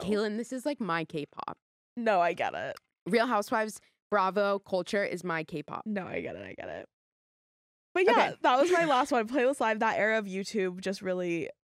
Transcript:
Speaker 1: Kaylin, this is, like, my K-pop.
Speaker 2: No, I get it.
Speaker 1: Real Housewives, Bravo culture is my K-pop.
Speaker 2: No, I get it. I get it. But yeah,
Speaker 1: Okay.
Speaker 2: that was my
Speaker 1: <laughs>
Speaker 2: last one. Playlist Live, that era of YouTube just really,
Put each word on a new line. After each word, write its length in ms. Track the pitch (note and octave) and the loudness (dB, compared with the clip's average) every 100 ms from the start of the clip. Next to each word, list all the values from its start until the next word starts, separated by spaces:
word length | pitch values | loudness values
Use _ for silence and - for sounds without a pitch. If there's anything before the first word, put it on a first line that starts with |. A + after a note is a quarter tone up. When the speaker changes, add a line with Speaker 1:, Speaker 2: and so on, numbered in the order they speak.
Speaker 1:
Kaylin, 380 | F3 G#3 G#3+ G#3+ | -2 0 0 -4
this 140 | A#3 | -6
is, 120 | C4 | -6
like, 160 | D4 - | -4 -4
my 240 | F#3+ E3 | -2 -2
K-pop. 540 | D#3+ D#3+ C#3+ - - - _ _ _ - | -2 -6 -8 -10 -12 -12 _ _ _ -4
Speaker 2:
No, 240 | A3+ F#3+ | 2 4
I 100 | E3+ | 2
get 220 | E3+ G#2 | 0 -2
it. 220 | D2 B2+ - - _ E3+ | -4 -6 -10 -18 _ 0
Speaker 1:
Real 200 | A3+ B3 | 2 4
Housewives, 540 | G#3+ G3+ A3+ G#3+ - - _ _ | 0 0 -2 -2 -8 -20 _ _
Bravo 500 | G#3 F#3+ F#3+ G3+ G3+ | 2 2 2 2 0
culture 440 | - F#3 F3 G3+ | -2 -2 0 0
is 200 | G3+ F3+ | 0 -4
my 200 | F3+ D#3+ | -4 -4
K-pop. 380 | D#3+ D3+ D3+ - | -4 -8 -8 -8
Speaker 2:
No, 220 | A3 G3+ - | -6 -6 -4
I 140 | - | -6
get 140 | - E2 | -6 -10
it. 60 | |
I 120 | F#2+ | -12
get 140 | - F#2 | -12 -12
it. 160 | E2+ - _ _ _ _ _ _ _ _ _ _ | -12 -14 _ _ _ _ _ _ _ _ _ _
But 100 | F4 | 2
yeah, 60 | F#4+ | 6
Speaker 1:
Okay. 220 | A#4 - A#3 | 6 4 2
Speaker 2:
that 160 | D#4 B3+ | 4 4
was 100 | F4 | 6
my 120 | F4 | 4
Speaker 1:
<laughs> 20 | E4 | 4
Speaker 2:
last 260 | B3+ C#4+ | 2 2
one. 160 | B3+ G#3+ | 0 2
Playlist 320 | C4+ B3 - | 2 2 2
Live, 200 | A3+ G#3+ | 0 2
that 180 | A3+ - | 0 2
era 200 | G#3+ A3 | 2 2
of 60 | G3+ | -2
YouTube 540 | F#3+ G3+ A3 F#3 F3+ | -4 -4 -2 -2 -2
just 220 | F#3+ F#3+ | -6 -4
really, 480 | F#3 F3+ F3+ E3+ - - | -4 -2 -2 -2 -4 -10